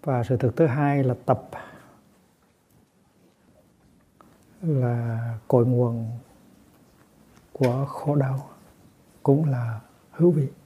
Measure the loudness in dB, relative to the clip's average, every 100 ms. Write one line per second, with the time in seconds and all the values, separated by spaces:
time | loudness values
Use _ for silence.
0 | -2 -2 0 0 0 2 0 2 0 2
1 | 0 -2 -2 -2 -2 -18 -18 -20 -20 -20
2 | _ _ _ _ _ _ _ _ _ _
3 | _ _ _ _ _ _ _ _ _ _
4 | _ _ -20 _ _ -8 -2 0 0 -2
5 | -4 -4 -6 -10 0 2 4 2 2 -2
6 | -6 -10 -16 -20 -20 -20 -20 _ _ _
7 | _ _ _ -20 _ -2 0 0 -4 -4
8 | -2 0 0 -2 -8 -20 -20 _ -20 _
9 | _ _ 2 2 2 -2 -4 -8 -12 _
10 | _ 2 2 4 -2 -6